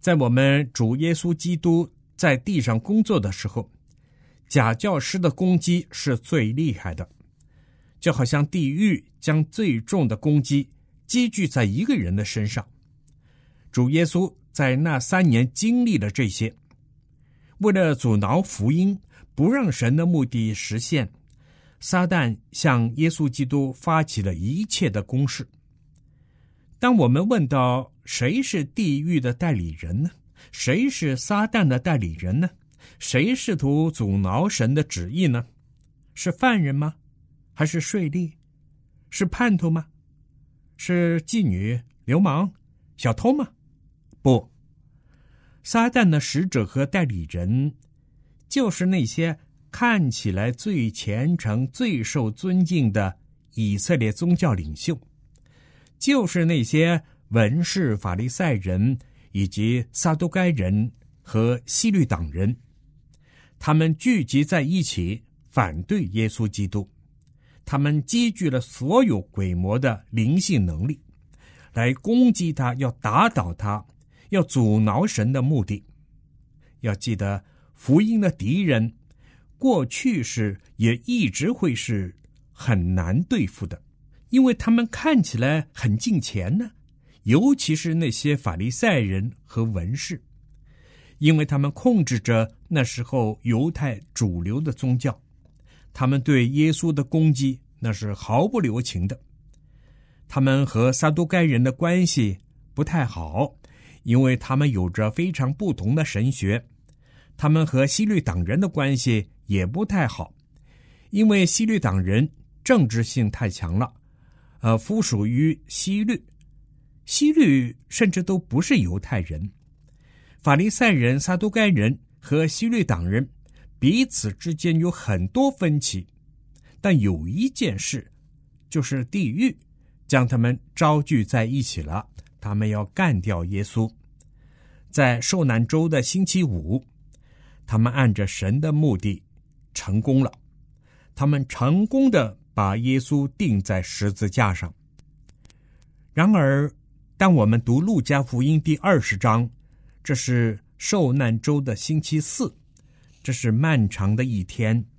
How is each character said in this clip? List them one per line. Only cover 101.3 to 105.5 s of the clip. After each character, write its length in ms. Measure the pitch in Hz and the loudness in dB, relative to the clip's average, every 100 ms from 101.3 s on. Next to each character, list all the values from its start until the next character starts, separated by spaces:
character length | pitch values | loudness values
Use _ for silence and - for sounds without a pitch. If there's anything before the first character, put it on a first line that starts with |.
| 185 | 2
人 180 | 165 120 | 2 2
的 80 | 127 | 0
关 340 | 127 170 180 | 0 0 2
系 360 | 175 - 107 95 _ - - | 2 2 0 -2 _ -20 -14
不 80 | - | -6
太 240 | - 170 127 | -2 -2 -2
好， 500 | - 80 82 285 - - - - - | -4 -6 -4 -4 -6 -20 -20 -20 -14
因 200 | - 120 | 0 4
为 140 | 135 123 | 4 0
他 200 | - 131 | -2 0
们 140 | 147 | 2
有 200 | 107 90 | 0 -2
着 200 | 87 107 | 0 -2
非 200 | 107 175 | -2 -4
常 240 | 160 131 | -2 -4